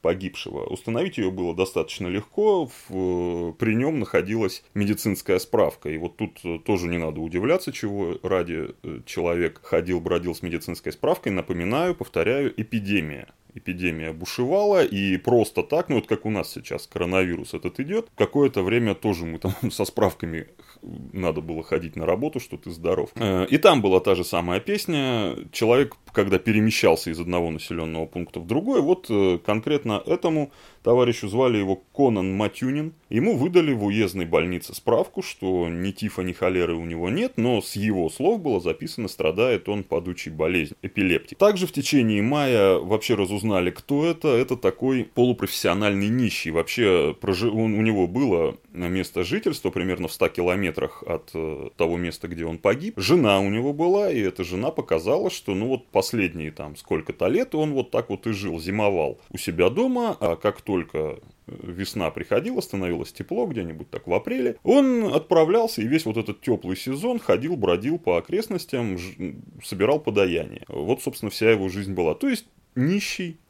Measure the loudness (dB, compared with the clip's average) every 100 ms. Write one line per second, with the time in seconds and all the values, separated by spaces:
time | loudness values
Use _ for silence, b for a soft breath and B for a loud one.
0 | 0 -2 -4 -10 -10 -8 -8 -8 -4 -2
1 | -2 -2 -2 -2 -4 -4 -4 -4 -6 -6
2 | -6 -6 -6 -2 0 0 -2 -12 -10 -4
3 | -2 -2 -4 -4 -6 -4 -2 0 0 -2
4 | 0 0 0 -2 -2 -4 _ -2 0 0
5 | -2 -2 0 -2 0 2 2 0 -8 -6
6 | -8 -6 -8 -6 -8 -6 -2 -2 0 -2
7 | -4 -6 -4 -2 0 0 -2 -6 -6 -4
8 | -4 -4 -2 0 0 -4 -6 -10 -12 -12
9 | -10 -2 0 0 -2 -4 -2 -2 0 -2
10 | 0 -2 -2 -6 -6 -6 -8 -10 -10 -4
11 | -2 -2 -2 -4 -4 -4 -2 -2 -2 -4
12 | -4 -2 0 0 -2 -4 -4 -4 0 -2
13 | -2 -10 -14 _ _ -14 -10 -4 -4 -2
14 | -6 -8 -8 -4 0 2 4 4 4 2
15 | 0 0 4 4 4 0 0 -2 2 0
16 | 0 -2 -2 -2 -4 -8 -8 -10 -8 -6
17 | 0 2 2 -2 -6 -6 -6 -6 -4 -4
18 | -6 0 2 4 4 4 2 2 2 0
19 | 0 -2 -4 -4 -4 -2 -4 -2 -4 2
20 | 0 0 -8 -8 -10 -18 B -20 -16 -14
21 | -12 -4 -2 -2 -6 -8 -2 -4 -4 -6
22 | -2 0 -2 -6 -10 -14 -14 -6 -2 0
23 | -2 -2 0 0 2 6 6 6 6 4
24 | 4 2 2 -2 0 -2 -2 -4 -2 -2
25 | 0 0 -2 -4 -10 0 4 4 4 -2
26 | -4 0 2 2 4 4 4 4 4 4
27 | 0 -6 -2 0 0 -4 -6 -6 -4 -4
28 | -6 -6 -8 -10 -2 -2 2 0 2 0
29 | 2 2 4 2 0 -2 0 -2 0 -4
30 | -2 0 0 0 -2 B B B 2 4
31 | 4 2 -2 2 2 2 0 -2 _ 2
32 | 4 4 0 0 -2 -2 -4 -2 -4 -10
33 | _ 0 2 2 4 4 4 2 2 2
34 | 0 0 2 2 2 -4 -6 -4 2 2
35 | 2 -4 -10 -4 0 0 0 -2 -4 -4
36 | -6 -4 -6 0 2 2 0 -2 -4 -4
37 | -2 -2 -2 0 2 0 -2 -4 -2 0
38 | 0 0 0 0 0 0 0 -4 -6 -6
39 | -8 -2 -2 2 2 2 0 -4 -2 -4
40 | -2 -8 -8 -2 0 2 -2 -6 -8 0
41 | 2 2 -2 4 4 4 -2 -4 2 4
42 | 4 2 2 2 2 4 6 4 2 -2
43 | 2 2 2 0 0 2 0 -2 -4 0
44 | 0 0 2 2 2 0 0 0 0 0
45 | -2 2 4 4 -2 0 0 2 2 2
46 | 0 2 0 -2 -2 -2 -2 2 4 4
47 | 4 0 -2 0 2 2 2 2 2 4
48 | 2 2 2 4 2 -2 _ -8 -2 -2
49 | -2 -4 -2 0 -2 -2 -4 -2 -2 -2
50 | -4 0 0 2 0 2 0 -2 -6 -6
51 | -6 -6 -6 -6 -6 -6 -12 0 0 0
52 | -4 -6 -10 -6 -6 0 2 2 -2 -4
53 | 4 4 6 2 2 0 -2 0 2 2
54 | 2 0 -2 -2 -6 -4 -4 -4 -2 -2
55 | 2 0 0 -4 -4 -2 -2 -4 -2 0
56 | 0 0 -2 -2 -10 -10 -14 -14 -4 -4
57 | -4 -2 0 0 0 -2 0 -2 -2 -2
58 | -4 -6 -4 -4 -4 -6 -4 0 2 2
59 | 0 -4 b -8 -6 4 4 4 0 0
60 | -2 -2 -2 0 -2 -2 -4 -4 -2 -4
61 | -6 -8 -16 _ -20 -16 -12 -8 -6 -2
62 | -4 -4 0 0 0 -6 -4 -4 -2 -4
63 | -6 -10 -6 -4 -2 -4 -6 -8 -12 -12
64 | -2 -2 0 -2 -2 -2 4 6 6 4
65 | 2 0 4 4 6 4 2 -2 0 0
66 | 0 -2 -4 -6 0 0 0 -4 -4 -4
67 | -2 -2 2 2 2 0 2 2 0 -2
68 | 0 0 0 -4 -2 -6 -4 -4 -2 -4
69 | -8 -8 -10 -10 -18 -18 -12 0 2 2
70 | 0 2 2 2 -4 -12 -10 -6 -2 -2
71 | -2 -6 -8 0 4 4 2 -4 -6 0
72 | 0 0 -2 -2 -6 _ _ -2 0 0
73 | -2 -6 -8 -10 _